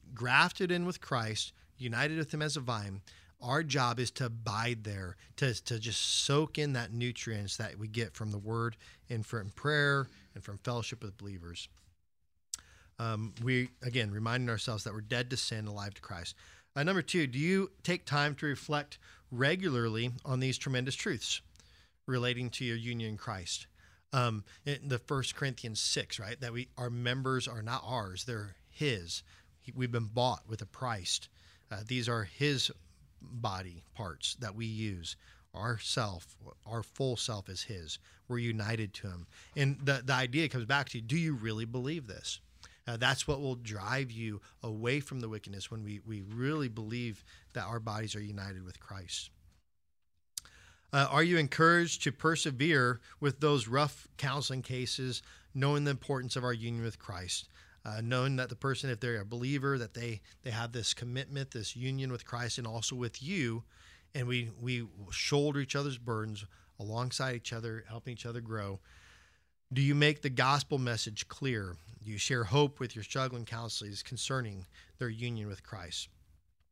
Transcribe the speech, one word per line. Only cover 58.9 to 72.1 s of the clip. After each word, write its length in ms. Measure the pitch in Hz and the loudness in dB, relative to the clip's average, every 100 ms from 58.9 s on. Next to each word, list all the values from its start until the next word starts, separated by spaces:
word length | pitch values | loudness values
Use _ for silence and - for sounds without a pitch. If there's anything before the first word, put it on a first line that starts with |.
| 117 | -2
they're 180 | 123 117 | 0 -2
a 60 | 101 | -2
believer, 520 | 120 127 139 139 135 | -2 0 2 2 0
that 160 | 113 | -2
they, 280 | - 120 110 - - | -6 -6 -6 -10 -10
they 80 | 131 | -4
have 200 | 113 117 | -2 -2
this 220 | 120 104 | -2 -2
commitment, 580 | - 123 123 139 139 135 | -2 -2 -4 -4 -6 -6
this 240 | 120 101 120 | -6 -6 -4
union 360 | 127 135 131 | -4 -2 -2
with 140 | 123 - | -4 -6
Christ 320 | 120 117 - | -4 -4 -4
and 80 | 117 | -4
also 300 | 113 110 127 | -2 -2 -2
with 260 | 120 - | -4 -4
you, 420 | 135 196 123 113 - - - - _ 139 | -2 0 2 0 -6 -18 -20 -20 _ -4
and 100 | 123 | 0
we, 260 | 123 117 113 | 0 -2 -4
we 260 | 120 123 113 98 98 | -2 -2 -4 -10 -6
shoulder 480 | - - 143 147 143 | -2 4 4 4 2
each 160 | 135 143 | 0 0
other's 220 | 143 123 | 0 -2
burdens 480 | 120 110 110 104 104 - - - | -2 -2 -2 -6 -10 -16 -18 -10
alongside 560 | 104 113 127 - 131 120 | -4 -2 -2 0 -2 -2
each 160 | - | -6
other, 320 | 117 113 110 107 | -6 -4 -6 -8
helping 240 | 113 127 | -10 -10
each 120 | 117 117 | -8 -8
other 140 | 120 | -6
grow. 400 | 117 110 101 98 - - - - - _ _ _ _ | -4 -4 -4 -6 -10 -20 -20 -20 -20 _ _ _ _
Do 80 | 131 | 4
you 140 | 139 143 | 6 8
make 260 | 147 147 | 6 6
the 80 | 143 | 2
gospel 480 | 127 131 143 - 143 | 4 6 6 4 2
message 500 | 123 113 - 107 - | 2 0 -2 -4 -8
clear? 480 | - 135 113 98 82 - 113 | -4 -2 0 -2 -8 -14 -14
Do 80 | |
you 80 | 107 | -8